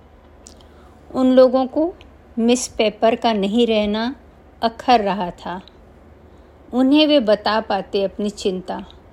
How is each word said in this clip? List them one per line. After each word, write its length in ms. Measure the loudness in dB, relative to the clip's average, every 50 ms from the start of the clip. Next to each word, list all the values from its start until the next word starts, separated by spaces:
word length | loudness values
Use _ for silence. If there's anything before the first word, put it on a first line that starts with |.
| -20 -20 _ -20 -20 -20 -20 -20 -20 -20 -20 -20 -20 -20 -20 -20 -20 -20 -20 -20 -20 -10 -4
उन 180 | 0 2 4 6
लोगों 340 | 6 6 6 4 0 -2
को 280 | -2 -2 -2 -2 -4 -4 -10 -20 -20 -20 -20 -20 -14 -6 -2
मिस 300 | 0 0 0 0 -2 -8
पेपर 480 | -4 -2 -2 -2 -2 0 0 0 0
का 160 | 2 -2 -2 -2
नहीं 340 | 0 -2 -2 0 0 0
रहना 500 | 2 2 0 0 -2 -2 -4 -4 -6 -8 -10 -16 -20 -20 -20 -20 -20 -14 -6 -6
अखर 380 | -6 -6 -4 0 2 2 2
रहा 300 | 2 0 -4 -4 -6 -8
था। 320 | -10 -12 -12 -12 -12 -12 -14 -18 _ -20 -20 -20 -20 -20 -20 -20 -20 -20 -20 -20 -20 -20 -20 -20 -20 -20 -16 -6 -2
उन्हें 320 | 0 2 2 4 4 4
वे 140 | 4 2 2
बता 400 | 2 2 0 0 0 -2 -2 -2
पाते 420 | -4 -4 -6 -6 -6 -4 -4 -4 -4
अपनी 280 | -4 -4 -6 -8 -8
चिंता, 560 | -8 -6 -6 -6 -6 -6 -8 -10 -12 -12 -12 -16 -20 -20 -20 -20